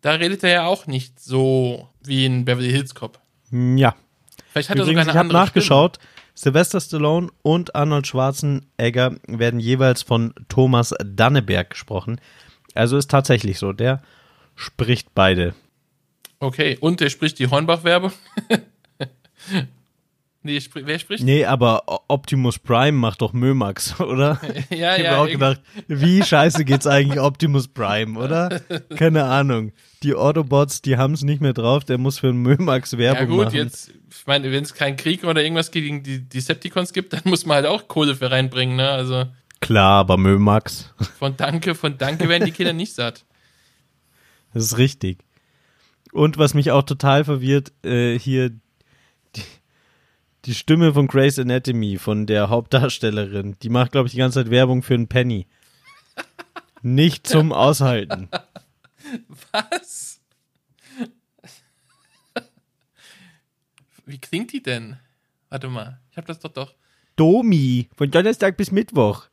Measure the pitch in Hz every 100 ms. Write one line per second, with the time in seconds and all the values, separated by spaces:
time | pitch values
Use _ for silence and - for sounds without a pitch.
0 | 147 160 170 190 185 175 165 180 - 131
1 | 127 _ - 131 131 131 127 120 - _
2 | 139 135 131 127 123 123 123 131 135 -
3 | 113 _ _ _ _ 123 123 127 131 -
4 | _ _ _ _ - - 151 135 - 160
5 | 160 160 175 170 190 - - 139 135 -
6 | - - _ - - 139 175 147 - 156
7 | 147 165 175 _ 147 165 170 151 147 147
8 | 139 127 131 135 147 139 - _ 117 120
9 | 127 - - 113 117 120 113 131 131 123
10 | - 117 113 - - - 131 123 117 -
11 | 101 98 113 139 104 92 90 - - 101
12 | 104 117 _ _ - _ _ - 117 139
13 | 139 139 135 123 107 95 98 98 120 135
14 | _ _ _ _ _ _ - _ 117 120
15 | - - 95 92 87 - _ _ _ _
16 | _ _ - _ 139 131 156 131 156 175
17 | 175 - 160 - 123 143 160 170 170 175
18 | 190 190 _ - 214 226 - _ _ _
19 | 131 _ _ _ - 190 131 _ _ _
20 | _ _ _ _ 147 143 135 - 139 156
21 | - 202 127 143 131 127 120 110 - -
22 | _ 143 - 135 127 117 - 117 139 147
23 | 113 101 110 113 123 135 104 95 - -
24 | 160 131 139 143 - 147 135 170 170 185
25 | 170 143 151 156 135 139 _ 208 - 147
26 | 156 185 - 151 156 170 143 139 143 139
27 | 139 139 135 139 165 139 127 - 104 104
28 | 110 110 127 160 175 180 - 170 - 151
29 | 160 160 135 135 139 120 110 - _ _
30 | 143 135 127 151 143 139 143 - - 127
31 | 135 151 139 147 139 123 113 139 139 123
32 | 131 135 131 123 123 139 180 131 - 123
33 | 117 135 135 180 147 147 147 - - -
34 | _ - - 143 135 135 147 - 143 135
35 | 160 180 175 160 156 165 160 170 151 147
36 | 139 135 127 131 127 160 180 185 180 -
37 | 180 160 185 175 165 147 147 208 - -
38 | 147 131 127 131 131 127 127 127 135 135
39 | 127 127 127 - _ _ - 110 95 101
40 | 95 92 95 98 104 104 - - - _
41 | 104 - 139 131 151 165 175 165 156 135
42 | 135 160 175 170 170 165 175 165 196 -
43 | 120 117 _ _ _ _ _ _ _ _
44 | _ _ _ _ _ 117 110 117 135 -
45 | 95 90 _ _ _ _ _ _ _ _
46 | _ - 151 147 151 147 143 135 139 135
47 | 143 139 147 143 131 139 139 _ - 120
48 | 120 117 135 131 127 113 _ _ _ _
49 | _ _ _ - 101 - _ _ _ _
50 | _ _ _ _ - 117 - 160 170 147
51 | 139 135 135 139 123 127 127 117 107 95
52 | - 107 107 107 101 117 113 131 131 -
53 | 113 104 101 101 98 98 113 120 123 143
54 | 123 123 127 127 117 123 131 127 - 123
55 | 117 127 127 110 90 _ _ _ _ -
56 | _ - - _ - - _ _ 117 131
57 | 160 143 - 160 156 76 127 151 135 120
58 | 87 95 92 - - - _ _ _ _
59 | 294 240 _ 131 - 214 214 339 - -
60 | - - _ _ _ _ _ _ _ 262
61 | 233 _ _ _ - - _ _ _ _
62 | _ _ _ - - _ _ _ _ _
63 | - - 185 160 _ _ _ _ _ _
64 | - 139 - 170 247 277 - 123 113 131
65 | _ _ _ _ _ 139 135 123 110 131
66 | _ - 160 160 156 - 135 _ _ _
67 | _ - 156 202 233 175 135 123 120 _
68 | 143 160 196 233 196 185 202 190 226 190
69 | 107 202 -